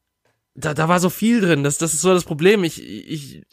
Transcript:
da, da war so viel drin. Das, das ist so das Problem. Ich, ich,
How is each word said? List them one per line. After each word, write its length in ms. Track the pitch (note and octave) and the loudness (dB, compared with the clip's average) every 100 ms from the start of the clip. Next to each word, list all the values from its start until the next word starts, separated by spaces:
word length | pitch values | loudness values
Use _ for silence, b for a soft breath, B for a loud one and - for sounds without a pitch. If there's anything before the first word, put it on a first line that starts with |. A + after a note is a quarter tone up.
| _ _ _ _ _ | _ _ _ _ _
da, 200 | - D3+ | -8 -6
da 140 | D3 D#3+ | -2 0
war 120 | F3 | 2
so 100 | F3+ | 0
viel 300 | - A3 A#3 | 0 0 2
drin. 220 | F3+ D3 | 2 2
Das, 140 | C#3+ - | 0 -2
das 160 | E3 | -2
ist 80 | - | 0
so 100 | F3+ | 2
das 120 | F3+ | 2
Problem. 400 | - D3 F3+ G#3+ | 0 2 4 4
Ich, 180 | E3 - | 0 -4
ich, 600 | B1 G#2 - D#3 C#3 - - | -14 -14 -12 -12 -14 -20 -20